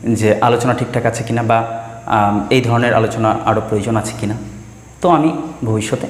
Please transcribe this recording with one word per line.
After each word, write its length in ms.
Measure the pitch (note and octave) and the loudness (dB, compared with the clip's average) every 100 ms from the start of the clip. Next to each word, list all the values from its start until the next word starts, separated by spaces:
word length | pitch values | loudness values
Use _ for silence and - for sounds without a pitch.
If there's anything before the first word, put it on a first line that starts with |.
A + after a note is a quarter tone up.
| A#2+ | 0
যে 200 | G#2+ A2 G#2+ | 2 4 4
আলোচনা 340 | A#2+ A#2 B2+ | 4 2 0
ঠিকঠাক 320 | A#2+ A#2+ A#2+ A2+ | 0 -2 0 -2
আছে 180 | A2 | -2
কিনা 180 | - A#2 | -4 -2
বা, 420 | A2+ A2+ A2+ - - - - | 2 0 0 -8 -10 -14 -2
আম, 400 | A2 G#2 G#2 G2+ | 2 2 0 2
এই 100 | C3 | 2
ধরনের 340 | A#2 A#2 A#2+ | 4 2 4
আলোচনা 440 | A2+ A2 - A2 G2 | 2 2 0 0 0
আরও 180 | A2 G#2+ - | 0 0 0
প্রয়োজন 280 | G#2+ G#2 A2 | -2 0 -2
আছে 160 | G#2+ - | -4 -6
কিনা। 140 | G#2 A2+ - - - - - - | -6 -6 -10 -16 -18 -20 -20 -2
তো 80 | F3+ | 2
আমি 240 | D#3+ D#3+ - - - | 4 2 -2 -8 -6
ভবিষ্যতে 420 | A2+ A2 G#2+ C3 | -2 -2 -2 -4